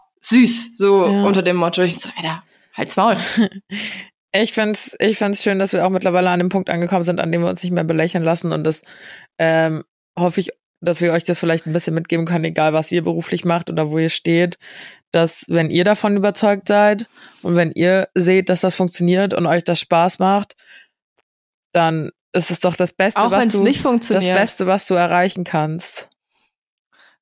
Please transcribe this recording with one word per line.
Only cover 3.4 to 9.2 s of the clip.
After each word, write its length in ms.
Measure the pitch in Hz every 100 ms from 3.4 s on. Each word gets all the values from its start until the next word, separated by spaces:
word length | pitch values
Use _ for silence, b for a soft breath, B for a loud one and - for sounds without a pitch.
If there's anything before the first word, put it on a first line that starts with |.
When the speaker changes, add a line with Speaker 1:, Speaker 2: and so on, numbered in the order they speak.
| 208 196 - 202 B B B _ _
Speaker 2:
Ich 200 | 196 220
find's, 420 | - 214 208 - -
ich 180 | 202 214
find's 240 | 202 202
schön, 160 | 214 190
dass 140 | 196
wir 120 | 185
auch 60 | 180
mittlerweile 400 | 185 185 180 180
an 80 | 180
dem 120 | 180
Punkt 200 | 190 -
angekommen 320 | 170 175 190
sind, 160 | 170 175
an 140 | 165
dem 100 | 170
wir 60 | 170
uns 160 | 180
nicht 80 | 180
mehr 100 | 175
belächeln 400 | 160 165 165 170
lassen. 300 | 160 170 170
Und 100 | 156
das, 200 | 156 156 B B B B